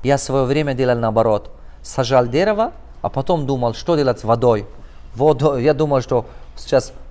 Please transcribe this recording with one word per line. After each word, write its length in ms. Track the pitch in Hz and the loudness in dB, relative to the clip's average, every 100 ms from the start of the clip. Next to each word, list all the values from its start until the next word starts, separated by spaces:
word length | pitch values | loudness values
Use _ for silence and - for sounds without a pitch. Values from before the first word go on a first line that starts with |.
Я 140 | 131 139 | 2 0
в 40 | |
свое 240 | - 135 127 | 2 0 2
время 280 | 139 147 | 0 0
делал 240 | 127 127 120 | 0 0 2
наоборот. 540 | 113 110 110 104 - - - - | 2 2 2 2 -2 -18 -18 -18
Сажал 440 | - - 117 131 123 | -10 -4 2 2 2
дерево, 460 | 135 196 208 226 - - - | 2 0 0 -2 -4 -18 -8
а 80 | - | -6
потом 380 | - 135 175 135 | -4 0 0 0
думал, 260 | 135 120 | 0 -2
что 220 | 113 - 165 | -2 0 2
делать 240 | 135 117 | 2 0
с 40 | |
водой. 440 | 107 117 123 110 101 - - - - 110 | 0 2 4 2 -2 -14 -18 -18 -16 0
Воду, 420 | 147 143 151 135 | 2 4 2 2
я 160 | 127 | 2
думал, 280 | 139 151 135 | 2 2 0
что 240 | 120 123 117 - - - | 2 -2 -2 -14 -18 -16
сейчас 380 | - 135 - - - | 0 0 0 -12 -18